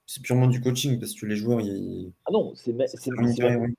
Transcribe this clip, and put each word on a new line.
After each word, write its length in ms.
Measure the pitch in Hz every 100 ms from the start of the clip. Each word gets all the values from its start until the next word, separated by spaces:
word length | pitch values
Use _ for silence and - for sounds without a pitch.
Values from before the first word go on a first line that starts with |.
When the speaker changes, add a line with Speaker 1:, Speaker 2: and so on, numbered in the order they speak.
| -
Speaker 1:
c'est 160 | -
purement 240 | - 123 127
du 140 | 127
coaching, 380 | 123 123 147 117
parce 140 | -
que 120 | - 107
les 100 | 107
joueurs, 240 | 110 117
ils 500 | 104 98 95 92 90 - -
Speaker 2:
Ah 60 |
non, 220 | 208 - -
c'est 180 | 123
me-, 140 | 120 131
Speaker 1:
c'est 100 | -
Speaker 2:
c'est, 140 | 135
Speaker 1:
purement 160 | 123 120
Speaker 2:
c'est 140 | 120
Speaker 1:
carré, 160 | 120 120
Speaker 2:
même 140 |
Speaker 1:
oui. 40 | 117